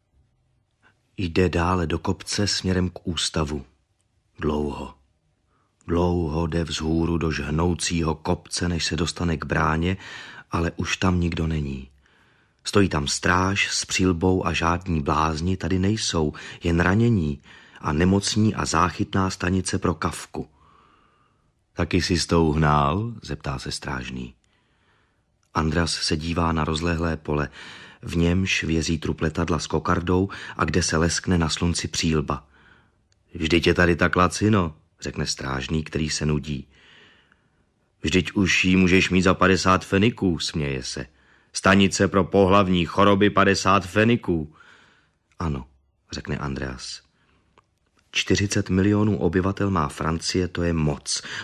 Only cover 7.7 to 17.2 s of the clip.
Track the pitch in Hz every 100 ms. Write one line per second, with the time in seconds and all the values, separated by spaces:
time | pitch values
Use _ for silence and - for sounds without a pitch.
7.7 | 87 - 85 80 78 - 87 - - 90
8.7 | 82 - 85 82 - 85 78 73 78 80
9.7 | 80 87 95 - - - - - 98 85
10.7 | - 82 - 95 90 85 82 80 80 71
11.7 | 67 65 _ _ _ _ _ _ _ -
12.7 | 104 92 76 69 - 87 90 92 101 -
13.7 | - - - 92 82 92 92 85 78 82
14.7 | 85 90 80 71 76 80 76 87 95 101
15.7 | 92 95 110 - 87 76 - - - 87
16.7 | 85 85 101 117 107